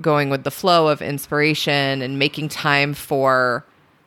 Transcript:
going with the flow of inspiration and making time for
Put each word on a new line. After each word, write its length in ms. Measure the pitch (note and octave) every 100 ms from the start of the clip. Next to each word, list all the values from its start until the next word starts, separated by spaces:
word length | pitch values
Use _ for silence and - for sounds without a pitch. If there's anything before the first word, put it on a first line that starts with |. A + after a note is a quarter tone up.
going 280 | D#3+ D3 C#3
with 160 | C3+
the 60 | C3+
flow 380 | - F#3+ E3+ D#3
of 120 | D3
inspiration 1000 | D2+ C#3+ - D3 D3+ D3+ - C#3+ C#3 C3+
and 160 | B2+ C#3
making 320 | C#3+ - D3+
time 420 | - D#3 C#3+ C#3+
for 680 | C#3+ - C#3+ C3+ B2+ B2+ A#2+ - _ _ _